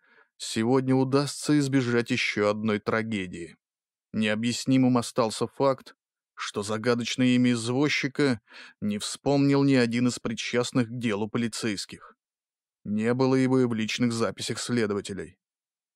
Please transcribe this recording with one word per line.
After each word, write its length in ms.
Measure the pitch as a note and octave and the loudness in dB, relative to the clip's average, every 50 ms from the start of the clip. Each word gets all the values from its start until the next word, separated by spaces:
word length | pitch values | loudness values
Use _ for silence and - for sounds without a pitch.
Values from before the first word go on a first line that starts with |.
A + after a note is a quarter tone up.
| _ _ _ _ _ _ _ _ | _ _ _ _ _ _ _ _
сегодня 580 | - - - A2 A2 A#2 C3 C3+ C3 C3 C3 | -12 -6 -2 0 2 2 2 2 2 2 2
удастся 640 | C3 C3 C3 C3 C#3 C#3+ C#3 - - - - D3+ D3 | 2 2 2 2 0 0 -2 -6 -6 0 2 2 2
избежать 520 | C#3+ C3+ C3 C#3 B2 A#2+ A#2+ A#2+ A#2 - | 2 2 0 0 2 2 2 0 0 0
ещё 380 | B2+ A2+ - - - G#2+ G#2 G#2 | -2 -2 -2 -2 0 0 2 2
одной 300 | G#2+ G#2+ G#2+ A2 G#2 G#2 | 0 0 0 -2 -2 -2
трагедии. 800 | - - A2+ A2+ A2 A2+ A2 G2 F#2 F2+ E2+ E2+ F2 D#2 - _ _ _ _ _ _ _ _ _ _ _ - | -2 -2 -2 -2 -2 -2 -4 -4 -6 -6 -8 -12 -12 -14 -16 _ _ _ _ _ _ _ _ _ _ _ -4
Необъяснимым 840 | G#2 A2 G#2+ G#2+ G#2+ A2+ A#2+ A#2 - - - C3 C3 C3 B2 B2+ A#2+ | -2 0 0 0 0 0 -2 -2 -2 0 2 4 4 4 4 4 2
остался 500 | A#2 - - - A#2+ A2 G#2+ - B2 A2 | 0 0 0 0 0 0 -2 -4 -6 -6
факт, 480 | - - C3+ C#3 C3 - - - - _ _ _ _ _ _ _ _ | -2 0 0 0 0 -2 -6 -16 -20 _ _ _ _ _ _ _ _
что 280 | - - - - A2 G#2 | -12 -12 -8 -6 -6 -4
загадочное 720 | G2+ G#2+ A2 G#2+ B2 A#2+ A#2+ A#2 - - - B2+ B2+ B2 | -4 -4 -2 0 0 0 0 0 -2 0 2 2 4 4
имя 160 | B2 B2 B2 | 4 4 4
извозчика 880 | B2 A#2 A2 A#2+ B2 C3 D3+ C#3+ - - - C3+ - - D3 C#3 B2 G#2+ - _ - - - - - _ | 2 0 -2 -2 0 0 0 0 0 -2 -4 -4 0 0 2 2 0 -2 -6 _ -20 -20 -20 -20 -12 _
не 200 | - G#2 G#2 G#2 | -6 -4 -4 -4
вспомнил 640 | - - - - - C3+ C#3+ C#3+ C#3 C#3 C#3 C#3 C#3 | -6 -8 -10 -4 0 2 2 4 4 4 4 4 4
ни 100 | C#3 C3+ | 4 4
один 340 | B2+ A#2+ A#2+ A2+ A#2+ B2 B2 | 4 4 2 2 0 0 0
из 120 | A#2 - | 0 -2
причастных 680 | - A2+ A2+ - - - - A#2+ B2 - - C3+ A#2+ A2 | -6 -6 -6 -6 -6 -2 0 0 0 0 0 -2 -2 -2
к 100 | A#2 B2+ | -4 -4
делу 300 | A#2+ A#2 G2+ G2 A2 G#2 | -2 -2 -2 -2 -2 -2
полицейских. 880 | - B2+ A#2 A2+ - - - A2+ G2+ F2+ - - - - - - - _ _ _ _ _ _ _ _ _ _ _ _ _ - | -2 -2 -2 -2 -4 -4 -4 -4 -4 -4 -8 -12 -14 -18 -20 -20 -20 _ _ _ _ _ _ _ _ _ _ _ _ _ -8
Не 280 | G#2 G#2 G#2+ A2 A#2 B2 | -6 -4 -2 -2 -2 0
было 220 | B2+ C3 C3 C3 | 2 2 2 4
его 240 | C3 C3 B2+ C3 C3 | 2 2 4 4 2
и 60 | B2+ | 2
в 80 | A#2+ A#2 | 2 0
личных 400 | A2 A2 G#2+ - - B2 A#2+ A#2 | -2 -4 -4 -2 -2 -2 -2 0
записях 460 | A2+ A2+ G2 G2+ - - - A#2 - | 0 -2 -4 -4 -6 -8 -8 -6 -6
следователей. 800 | - - B2 A#2+ A2 G2+ G2+ G2+ F#2 - G2+ F2+ E2 D#2 - _ _ _ _ _ _ _ _ _ _ _ _ | -6 -2 -2 0 0 0 -2 -4 -6 -6 -8 -10 -10 -12 -14 _ _ _ _ _ _ _ _ _ _ _ _